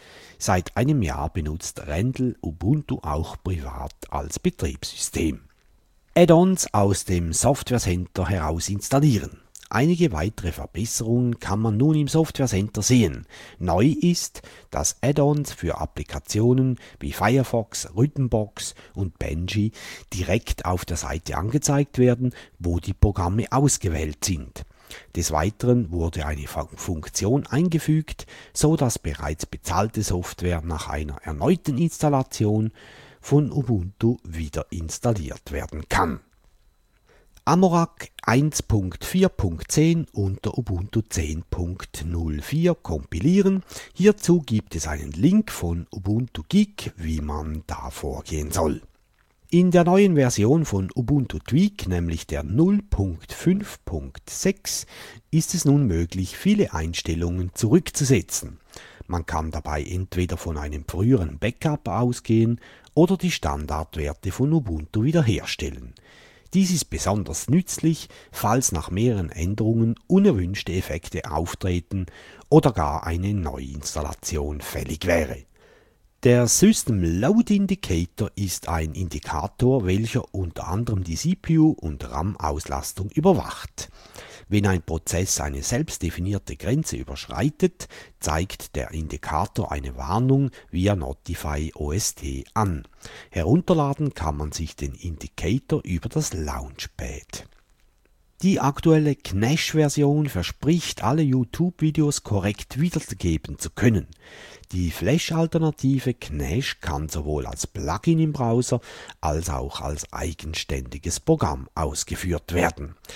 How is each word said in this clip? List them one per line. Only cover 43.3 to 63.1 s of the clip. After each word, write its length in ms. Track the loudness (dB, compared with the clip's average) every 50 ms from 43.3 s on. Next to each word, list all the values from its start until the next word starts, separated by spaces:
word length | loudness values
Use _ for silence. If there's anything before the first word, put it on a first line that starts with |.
| 6 6 6 4 2 2 -2 -6 -12 -18 -18 -16 -4
Hierzu 460 | 4 4 4 4 4 4 4 4 4
gibt 340 | 4 2 0 0 0 -2 -6
es 120 | -6 -4
einen 260 | -4 -4 -4 -6 -8 -2
Link 380 | 2 4 4 6 4 4 2
von 360 | -4 -4 -4 -2 -2 -4 -4 -8
Ubuntu 520 | -12 -8 -4 -2 -2 -2 -2 -4 -6 -10 -8 0
Geek, 440 | 2 2 2 2 0 -8 -12 -12 -10
wie 240 | -8 -6 -4 -4 -4
man 420 | -4 -4 -4 -4 -4 -6 -6 -8 -8
da 240 | -8 -10 -10 -8 -10
vorgehen 600 | -10 -8 -8 -6 -8 -8 -8 -6 -6 -6 -4 -4
soll. 300 | -2 0 0 0 -2 -4 -8 -14 _ _ _ _ _ _ _ _ _ _ _ _
In 200 | 4 4 6 6
der 140 | 6 6 6
neuen 300 | 6 6 6 6 6 6
Version 500 | 6 4 4 4 4 4 4 4 4 2
von 260 | 2 0 -2 -2 -2 -2
Ubuntu 440 | -4 0 2 2 2 0 0 -4 -8
Tweak, 480 | -4 0 2 4 4 4 2 -2 -4
nämlich 400 | -2 0 0 0 0 -2 -4 -4
der 160 | -4 -6 -6 -4
null 360 | -2 2 4 4 4 4 2 0
Punkt 500 | 0 0 0 0 -2 -2 -6 -10 -14 -14
fünf 460 | -2 0 2 2 2 0 -6 -12 -14 _
Punkt 460 | -8 -6 -6 -6 -8 -12 -16 -16 -14
sechs, 560 | -12 -4 -2 -2 -2 -2 -6 -8 -6 -6 -8 -10 -16 -20 -20 -20 -20 -20 -10 _
ist 240 | 0 0 0 0 -2
es 120 | 0 2
nun 200 | 4 4 4 4
möglich, 520 | 4 2 2 0 0 -2 -4 -4 -4 -6 -2
viele 340 | 2 2 4 4 2 0 0
Einstellungen 800 | -2 -4 -4 -4 -6 -4 -2 -2 0 0 -2 -2 -2 -4 -4 -4
zurückzusetzen. 1040 | -2 2 4 4 4 4 2 -2 -2 2 4 4 2 2 0 -6 -8 -8 -8 -14 -18 _ _ -20 -20 -20 -20 -20 -20 -10
Man 200 | -6 -6 -4 -4
kann 240 | -4 -4 -4 -4 -4
dabei 320 | -6 -8 -6 -6 -4 -4 -4
entweder 560 | -4 -4 -4 -6 -4 -2 -2 -2 0 -2 -4
von 180 | -6 -6 -6
einem 300 | -4 -6 -6 -8 -8 -10 -8
früheren 500 | -4 0 4 4 4 4 2 -2 -4 -4
Backup 500 | -4 -4 -4 -2 -2 -2 -2 -2 -4 -4
ausgehen 720 | -2 0 0 0 -2 -4 -2 0 2 4 4 2 2 -2 -6 -12 -20 -20 _ _ _
oder 240 | 4 4 4